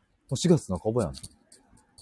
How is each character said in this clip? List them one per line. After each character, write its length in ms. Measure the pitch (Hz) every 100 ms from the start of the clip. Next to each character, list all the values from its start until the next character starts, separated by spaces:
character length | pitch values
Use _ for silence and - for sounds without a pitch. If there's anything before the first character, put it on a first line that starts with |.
| _ _ -
う 60 | 135
四 100 | 170
月 220 | 160 -
の 80 | 92
半 160 | 107
ば 100 | 120
や 60 | 90
ん。 40 | 69 - - _ - _ - _ -